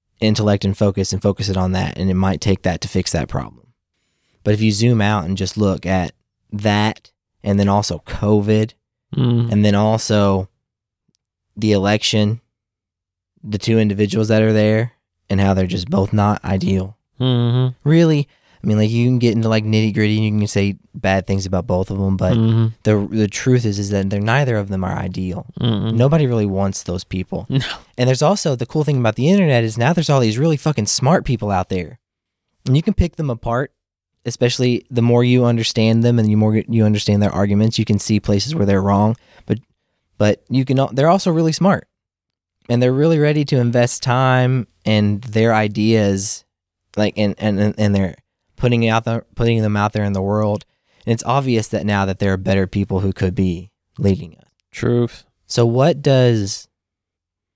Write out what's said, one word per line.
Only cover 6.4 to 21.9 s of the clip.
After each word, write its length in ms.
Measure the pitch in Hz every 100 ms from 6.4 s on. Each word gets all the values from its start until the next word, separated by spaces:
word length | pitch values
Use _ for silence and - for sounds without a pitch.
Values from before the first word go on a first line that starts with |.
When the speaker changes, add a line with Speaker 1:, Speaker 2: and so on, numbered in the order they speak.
| _
Speaker 1:
that, 600 | 104 107 104 107 - _ _ _ _
and 160 | 101 101
then 100 | 101
also 300 | 101 107 82 -
covid, 680 | - 104 107 101 107 113 - _ _ _ -
Speaker 2:
Mm. 360 | 123 117 117
Speaker 1:
and 120 | 104
then 100 | 104 101
also 760 | 107 110 - 104 101 95 95 _ _ _ _ _ _ _ _ _ _ -
the 160 | 107
election, 720 | 101 98 107 - 110 104 113 _ _ _ _ _ _ _ _ _ _
the 140 | 107 104
two 220 | - 113
individuals 480 | 107 101 104 101 107
that 140 | 110
are 120 | 110
there, 400 | 107 107 110 117 - _ _ -
and 100 | 95
how 140 | 98
they're 120 | 95 92
just 220 | 90 87
both 220 | 101 98
not 300 | 107 104 104
ideal. 540 | - 95 95 95 95 - _ -
Speaker 2:
Mm-hmm. 560 | 127 123 120 123 127 123 143
Speaker 1:
Really, 400 | 165 165 147 139 _ _ _
I 40 | -
mean, 100 | 107
like, 120 | 110
you 160 | 117 123
can 140 | 127
get 140 | 117 110
into, 120 | 110
like, 140 | 110
nitty-gritty 540 | 107 107 110 104 107 107
and 80 | 110
you 60 | 107
can 80 | 104
say 300 | 101 101 95 _
bad 320 | - 95 95 92
things 200 | 98 95
about 220 | 92 87
both 220 | 90
of 100 | 95